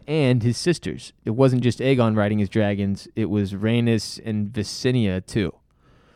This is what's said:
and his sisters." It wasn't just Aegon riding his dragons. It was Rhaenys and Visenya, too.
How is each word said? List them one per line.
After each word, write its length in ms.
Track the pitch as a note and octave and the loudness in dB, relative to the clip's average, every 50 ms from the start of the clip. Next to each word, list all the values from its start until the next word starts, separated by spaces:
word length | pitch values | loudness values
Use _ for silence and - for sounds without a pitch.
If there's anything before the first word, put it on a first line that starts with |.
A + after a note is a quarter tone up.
| - | -2
and 360 | - D3 D#3+ C#3+ B2+ B2+ B2 G#2+ | -4 -2 0 2 2 2 2 2
his 140 | A#2+ A#2 | 0 -2
sisters." 560 | - - F3 E3 - - - - - - - _ _ - | -2 0 -2 -2 -2 -2 -10 -10 -10 -14 -20 _ _ -6
It 60 | A2+ | -4
wasn't 320 | A2 B2 C3+ C3 C3 B2+ A#2+ | 2 4 4 4 4 4 2
just 160 | B2 G#2+ - | 2 0 2
Aegon 360 | A#2 C3 C#3 B2 A#2 A2+ G#2+ | 2 2 2 4 4 2 2
riding 220 | G#2+ G2+ G2+ G#2+ G#2+ | 2 2 2 2 0
his 100 | G2+ F#2 | 0 0
dragons. 600 | - A2+ G#2 G2+ G#2 G2+ G2+ G2 G2 - - - - | 2 0 2 2 0 0 -2 -2 -2 -4 -6 -10 -6
It 100 | A2+ A2 | -4 -4
was 260 | D#2+ G#2 G#2 G2+ F#2+ G2+ | 0 0 0 0 -2 -4
Rhaenys 680 | F#2+ G#2 A2 A#2 A#2+ A#2 A#2 A2+ G#2+ - - - - - | -4 -2 0 2 2 2 2 2 0 0 -6 -12 -12 -8
and 260 | A2+ A2 G#2+ G#2 G2+ A2 | -6 -4 -4 -4 -4 -4
Visenya, 720 | A2 G2 - - - - B2+ B2+ B2+ A2 G2 F#2 F#2 - | -6 -6 -6 -6 -4 -2 0 2 2 2 0 0 -2 -6
too. 260 | - - A#2+ F#2+ D#2 - _ _ _ _ _ _ _ _ _ _ _ _ | -4 -2 -2 -2 -2 -4 _ _ _ _ _ _ _ _ _ _ _ _